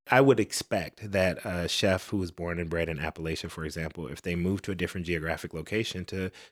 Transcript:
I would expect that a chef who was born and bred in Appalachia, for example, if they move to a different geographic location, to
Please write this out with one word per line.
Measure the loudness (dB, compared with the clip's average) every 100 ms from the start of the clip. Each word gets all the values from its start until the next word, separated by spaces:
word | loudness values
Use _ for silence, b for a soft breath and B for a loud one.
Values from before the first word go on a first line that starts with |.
| 4
I | 6
would | 8 6
expect | 4 -2 -2 -2 -4 -8 -2
that | 2 2 0
a | -4 -2 -2
chef | 2 4 4 0
who | -4
was | -4
born | -4 -4 -2
and | -2
bred | 0 0
in | -2
Appalachia, | -4 -4 -4 -4 -6
for | -6 -6
example, | -4 -6 -6 -10
if | -6
they | -2 0
move | 2 0
to | -2
a | -2
different | -2 -2 -2
geographic | -2 -2 -4 -6
location, | -8 -4 -2 -2 -4 -6
to | -4 -4 B B